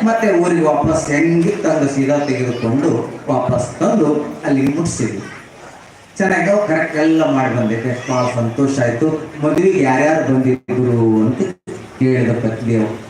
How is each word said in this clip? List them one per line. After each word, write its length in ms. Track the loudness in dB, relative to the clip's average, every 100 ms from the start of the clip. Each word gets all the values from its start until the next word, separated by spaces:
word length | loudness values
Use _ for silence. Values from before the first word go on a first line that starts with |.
ಮತ್ತೆ 280 | 0 2 2
ಊರಿಗೆ 300 | 2 2 2
ವಾಪಸ್ 480 | 2 2 0 0 0
ಹೆಂಗಿತ್ತು 580 | 0 2 2 2 0 0
ಹಂಗ 200 | 0 0
ಸೀದಾ 300 | 0 0 0
ತೆಗೆದುಕೊಂಡು 920 | 0 -2 -2 -2 -2 0 0 0 -4 -10 -4
ವಾಪಸ್ 460 | -2 0 -2 -2 -2
ತಂದು 640 | 0 2 2 0 -2 -8 0
ಅಲ್ಲಿ 320 | 2 2 0
ಮುಟ್ಸಿದ್ಲು. 420 | -2 -2 -4 -6 -12 -16 -20 -20 -20 -20 -20 -20 -20 -4
ಚೆನ್ನಾಗಿ 520 | 0 0 2 2 2
ಕರೆಕ್ಟ್ 280 | 0 -2 0
ಎಲ್ಲ 380 | 2 2 2
ಮಾಡಿ 200 | 2 0
ಬಂದಿದ್ದೆ, 520 | 0 0 -2 -4 -6 -4
ಭಾಳ 140 | -2 0
ಸಂತೋಷ 460 | 0 -2 0 0 2
ಆಯ್ತು. 520 | 0 0 0 -2 -8 -4
"ಮದುವೆಗೆ 400 | -2 2 2 2
ಯಾರ್ಯಾರು 520 | 2 2 2 2 2
ಬಂದಿದ್ರು?" 920 | 0 2 -2 -2 -2 0 2 2 2 2
ಅಂತ 300 | 0 -4 -6 -16 -16 -16 -2
ಕೇಳಿದ 320 | 0 2 2
ಪತ್ನಿಯು 680 | 0 -2 -4 -2 0 0 -4 -14